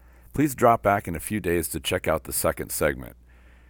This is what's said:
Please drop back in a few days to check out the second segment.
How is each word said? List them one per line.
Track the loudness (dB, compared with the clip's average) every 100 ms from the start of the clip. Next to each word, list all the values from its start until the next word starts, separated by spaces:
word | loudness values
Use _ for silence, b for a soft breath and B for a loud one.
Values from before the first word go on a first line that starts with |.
| b b b
Please | -2 -2 4
drop | 4 4
back | 4 2 0
in | -8
a |
few | -4 -4
days | 0 0 0
to | -4
check | -4 -2 0
out | -2
the | -2
second | -2 -2 -2 -6
segment. | -2 -2 -2 -10 -18 b b b b b